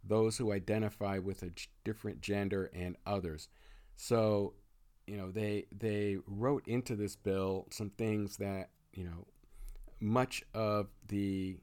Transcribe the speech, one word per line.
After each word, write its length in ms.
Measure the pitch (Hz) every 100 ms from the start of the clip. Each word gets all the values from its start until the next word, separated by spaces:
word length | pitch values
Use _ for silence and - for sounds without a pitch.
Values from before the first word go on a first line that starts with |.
those 340 | - 107 110 110
who 140 | 110
identify 640 | 101 87 107 107 - 101 98
with 240 | 92 98
a 80 | 90
g-, 180 | 85 - -
different 380 | - 107 107 90
gender, 480 | 87 101 98 98 95
and 220 | 90 90 90 -
others. 440 | 101 87 76 - - - - - -
So, 580 | - 117 110 104 101 - - _ - _ -
you 100 | 101
know, 140 | 92
they, 340 | 98 104 104 - 101
they 420 | 113 104 104 98 -
wrote 400 | 101 123 143 -
into 280 | 120 123 107
this 200 | 101 -
bill 520 | 101 95 95 95 -
some 180 | - 104
things 480 | - 113 107 101 -
that, 320 | 98 98 92 _ _
you 120 | - 87
know, 220 | 85 - - - - - - - -
much 440 | 107 117 131 - -
of 340 | 107 110 104 101 - 101
the 500 | 101 98 95 95 90